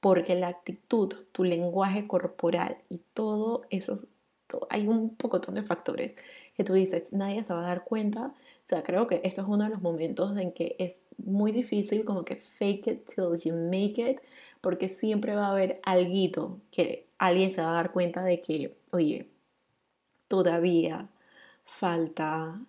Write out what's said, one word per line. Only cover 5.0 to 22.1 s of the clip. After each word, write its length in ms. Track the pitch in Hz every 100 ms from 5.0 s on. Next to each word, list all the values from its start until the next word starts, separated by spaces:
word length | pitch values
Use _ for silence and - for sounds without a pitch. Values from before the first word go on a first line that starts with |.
| 226 -
pocotón 380 | 226 185 -
de 80 | 196
factores 540 | 208 262 - - - - - - -
que 100 | -
tú 100 | 196
dices, 380 | 190 185 170 -
"Nadie 300 | 196 196 202
se 100 | 214
va 100 | 175
a 40 | 175
dar 160 | 180
cuenta". 420 | - 220 208 220 262
O 380 | - - -
sea, 180 | - 175
creo 240 | - 180 233
que 140 | 170
esto 180 | 185 185
es 60 | 196
uno 160 | 208
de 60 | 214
los 120 | 214
momentos 540 | 180 165 160 - 196 202
en 140 | 180
que 240 | - 165 -
es 280 | 180 - _ -
muy 360 | - 196 214
difícil 520 | 220 247 208 202 214
como 200 | 214 196
que 120 | 165 -
fake 500 | - - 202 202 226
it 180 | - -
till 200 | - 180 170
you 120 | 160
make 460 | 165 165 190 202 214 233
it, 100 | 269 - - - _
porque 280 | 190 180 190
siempre 460 | - 214 208 208
va 120 | 208 202
a 20 |
haber 300 | 196 190 -
alguito 760 | - 185 180 190 180 185 160 185 _
que 380 | - 170 - - _
alguien 320 | 190 180 190
se 120 | 190
va 80 | 165
a 40 |
dar 180 | 165 170
cuenta 300 | 180 175 175
de 180 | 185 175
que, 360 | - 156 139 - _
oye, 360 | 180 156 - - _ _ _ _ _ _ _ _ _ _
todavía 800 | 190 180 170 175 170 160 160 202 _ _ - - _
falta 960 | _ - 185 170 160